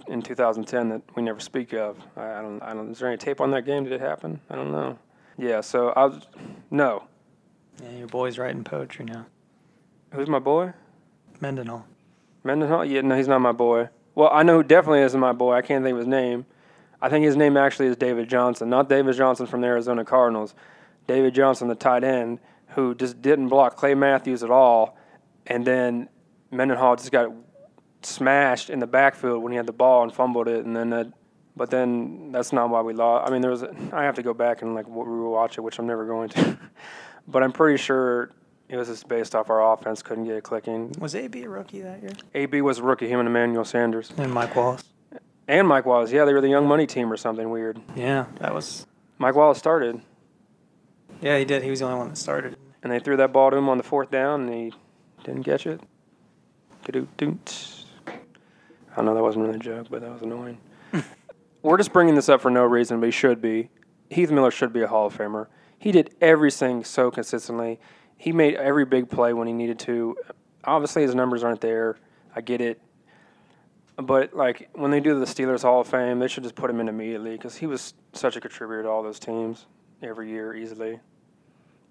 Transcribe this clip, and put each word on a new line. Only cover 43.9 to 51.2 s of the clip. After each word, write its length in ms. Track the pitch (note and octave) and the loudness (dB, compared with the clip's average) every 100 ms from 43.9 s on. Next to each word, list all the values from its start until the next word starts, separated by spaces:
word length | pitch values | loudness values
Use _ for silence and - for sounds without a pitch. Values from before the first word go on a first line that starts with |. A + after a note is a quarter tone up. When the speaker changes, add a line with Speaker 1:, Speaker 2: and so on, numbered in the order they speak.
| A2+ A2 - | -2 -6 -6
Speaker 2:
And 140 | C3+ | -4
Mike 220 | B2 A#2+ B2+ | -4 -2 0
Wallace? 300 | B2 B2+ - _ _ - - _ - | 0 -2 -10 _ _ -20 -20 _ 0
Speaker 1:
And 220 | D3+ G3 | 4 6
Mike 180 | C3+ B2+ | 4 4
Wallace. 240 | B2 A#2 | 2 4
Yeah, 140 | C3+ | 4
they 100 | D3 | 4
were 60 | C#3 | 4
the 80 | C3+ | 4
Young 180 | C#3 C#3+ | 4 4
Money 180 | D3 D3 | 4 2
team 240 | - A#2 | -2 -4
or 60 | A2 | -4
something 320 | B2 A2 A2+ | -4 -4 -6
weird. 320 | A2+ A2+ A2 - - | -6 -6 -8 -12 -6
Speaker 2:
Yeah, 300 | B2 C#3 B2+ - | -2 -2 -4 -6
that 140 | - | -6
was 340 | - - - - _ _ _ | -6 -8 -14 -18 _ _ _
Speaker 1:
Mike 180 | B2+ C3+ | 2 6
Wallace 220 | D3+ C#3 | 6 4
started. 420 | D#3 D#3+ A#2+ A#2 - _ _ _ _ _ _ _ _ _ _ | 2 0 0 -6 -14 _ _ _ _ _ _ _ _ _ _
Speaker 2:
Yeah, 180 | - | -8